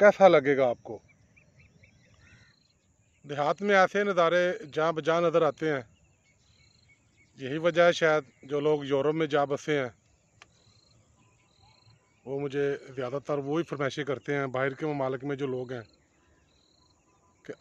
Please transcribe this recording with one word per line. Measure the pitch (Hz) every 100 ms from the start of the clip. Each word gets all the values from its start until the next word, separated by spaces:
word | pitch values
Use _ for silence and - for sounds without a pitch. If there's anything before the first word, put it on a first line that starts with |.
कैसा | 202 - 190
लगेगा | 160 135 135 127
आपको। | 113 - 104 - _ _ _ _ _ - _ - _ _ _ _ - - _ _ _ _ _ _ _
देहात | 143 143 147 170
में | 202 196
ऐसे | 180 196
नज़ारे | 208 180 165 175 180 175 147
जहाँ | 139 160
बजहाँ | 160 147 165
नज़र | 170 160
आते | 156 135 156
हैं। | 139 117 _ _ _ _ _ _ _ _ _ _ _ _ _ _ -
यही | 131 156
वजह | 170 165
है | 175
शायद | 170 165 156 131 _ 135
जो | 147
लोग | 151 151 139
यूरोप | 139 139
में | 160 156
जा | 143 139
बसे | 143 - 147
हैं, | 123 - _ _ _ _ - _ _ _ _ _ _ _ _ _ _ _ _ _ _ _ _ _ 120
वो | 139
मुझे | 143 143 143 139 139
ज़्यादातर | 131 123 143 - 143
वो | 139 160
ही |
फरमाइशें | 165 143 135 151 135
करते | 120 -
हैं, | 143 135
बाहर | 127 135
के | 135 156
ममालिक | 143 131 135
में | 143 135
जो | 139
लोग | 127 123
हैं, | 127 107 _ _ _ _ _ _ _ _ _ _ _ _ _ _ _
कि | - -